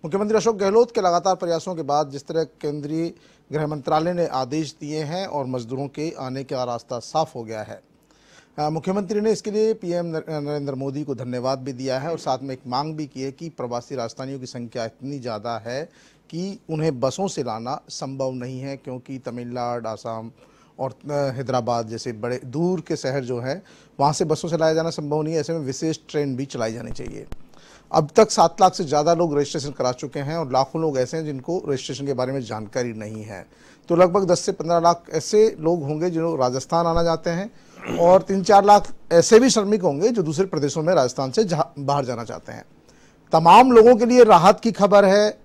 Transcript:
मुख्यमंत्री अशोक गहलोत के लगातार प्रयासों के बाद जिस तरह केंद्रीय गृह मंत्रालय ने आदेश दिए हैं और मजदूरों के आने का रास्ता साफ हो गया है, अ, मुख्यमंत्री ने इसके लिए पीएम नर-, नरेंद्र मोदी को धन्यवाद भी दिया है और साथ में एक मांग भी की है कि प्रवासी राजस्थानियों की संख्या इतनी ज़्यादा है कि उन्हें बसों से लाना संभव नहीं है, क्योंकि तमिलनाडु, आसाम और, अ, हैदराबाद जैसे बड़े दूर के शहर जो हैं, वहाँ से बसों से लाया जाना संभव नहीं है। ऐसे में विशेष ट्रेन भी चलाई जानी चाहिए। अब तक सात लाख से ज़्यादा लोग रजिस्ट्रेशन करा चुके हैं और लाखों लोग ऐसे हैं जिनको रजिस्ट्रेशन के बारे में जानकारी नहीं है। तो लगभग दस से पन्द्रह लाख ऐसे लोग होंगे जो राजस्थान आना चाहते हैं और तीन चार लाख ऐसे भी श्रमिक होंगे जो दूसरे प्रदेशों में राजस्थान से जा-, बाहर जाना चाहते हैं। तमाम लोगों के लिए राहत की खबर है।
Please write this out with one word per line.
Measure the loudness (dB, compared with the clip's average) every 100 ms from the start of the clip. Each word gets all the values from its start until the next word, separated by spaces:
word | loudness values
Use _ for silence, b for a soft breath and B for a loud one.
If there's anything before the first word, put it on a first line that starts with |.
| -4
मुख्यमंत्री | -4 0 2
अशोक | 0 0
गहलोत | 2 4 4 2
के |
लगातार | 2 2 2 0
प्रयासों | 0 -2 -4 -8
के |
बाद | -2 0 -2
जिस | -8 -6
तरह | -4
केंद्रीय | -4 _ -8 -8 -6 -6 -6 -8 b b _
गृह | -6 -4
मंत्रालय | -6 -2 0 0
ने | -2 -2
आदेश | -2 -4 -4 -6 -10
दिए | -10 -8
हैं | -6 -8 -6
और | -6 -6
मजदूरों | -6 -8 -8 -8
के | -8 -8 -8
आने | -10 -10
का | -8 -6
रास्ता | -4 -6 -8 -12
साफ | -6 -4 -4 -6
हो |
गया | -12 -10
है, | -12 -16 _ _ _ b b b b -6
अ, | -4
मुख्यमंत्री | -4 -4 -4 -2 -2
ने | 0
इसके | -2 -2
लिए | 0 0
पीएम | -2 -4 -4 -4
नर-, | -6 -6
नरेंद्र | -8 -6 -6 -6 -6
मोदी | -6 -8
को | -8 -8
धन्यवाद | -6 -4 -2 -4
भी | -6
दिया | -8 -6 -4
है | -4
और | -6
साथ | -4 -4
में | -6
एक | -12 -6
मांग | -6 -6 -8
भी | -12
की | -10
है | -10
कि | -10 -16
प्रवासी | -10 -8 -8 -8 -10
राजस्थानियों | -10 -10 -12 -12
की | -12
संख्या | -14 -12 -10 -10
इतनी | _ -12 -10
ज़्यादा | -8 -8 -8 -8
है | -8 -10 -10 b b b _
कि | -10 -10 -12 -10
उन्हें | -4 -2 -2
बसों | -4 -2 -6
से | -6
लाना | -6 -6 -8 -10 -12
संभव | -14 -12 -6 -6
नहीं | -6 -10 -10
है, | -12 -12
क्योंकि | -12 -14 -12 -12
तमिलनाडु, | -10 -12 -10 -6 -6 -6 -8
आसाम | -10 -10 -10 -12 _ b b b -8
और, | -8
अ, | -8 -6
हैदराबाद | -2 -2 -4 -2 -2 0 -4 -4
जैसे | -8 -10
बड़े | -8 -6 -6 -8
दूर | -4 -2 -2
के | -4 -6
शहर | -4 -4
जो | -6 -6
हैं, | -6 -8 b b b 0
वहाँ | 0
से | 2 -2
बसों | -2 -2
से | 0
लाया | 2
जाना | 2 -2
संभव | -6 -4 -4
नहीं | -2
है। | -4
ऐसे | -4
में | -6
विशेष | -6 -6 -6 -6 -6
ट्रेन | -4 -4 -4
भी | -8
चलाई | -6 -6
जानी | -6 -10
चाहिए। | -10 -10 -12 -12 -14 b b b b b
अब | 0 4 4
तक | 4
सात | 6 2 6
लाख | 2
से | 4
ज़्यादा | -2 0 2
लोग | 2 2 0
रजिस्ट्रेशन | -2 -4 -8
करा | -4 -4
चुके | -4 -8 -8
हैं | -6 -6
और | -2
लाखों | 0 0 -2
लोग | -2 -2
ऐसे | -2 -4
हैं | -8
जिनको | -10 -6 -6 -4
रजिस्ट्रेशन | -6 -6 -8 -6
के |
बारे | -4 -4
में | -4
जानकारी | -8 -10 -6 -6 -6
नहीं | -8 -12 -12
है। | -12 -14 -16 b b b -2
तो | 4
लगभग | 4 4 2
दस | 0
से | 0
पन्द्रह | -6 0 2
लाख | 4 2 -4
ऐसे | -6 0 2 2 2
लोग | -2 -2
होंगे | -4 -4 -4
जो | -2 -4 0
राजस्थान | 0 -2 -2 0 2
आना | 0
चाहते | 0 -2 -4
हैं | -6 -8 b b b -10 2
और | 6 6
तीन | 4 -2
चार | 6 6 8
लाख | 6 6 -10 4
ऐसे | 4 8 8
भी | 8
श्रमिक | 2 2 2
होंगे | 0 2 0
जो | 0
दूसरे | -2 -2 -2
प्रदेशों | 0 -2 -2
में | 2
राजस्थान | 2 2 0 -4
से | 0
जा-, | 0 0 -2 -4
बाहर | -4 -2 -2
जाना | -6
चाहते | -10 -12 -14
हैं। | -18 -18 _ _ b b b _
तमाम | 4 10 10 10
लोगों | 10 10 8
के | 6
लिए | 8
राहत | 10 10 8 4
की | 0
खबर | 0 6 6 8
है। | 4 2 -2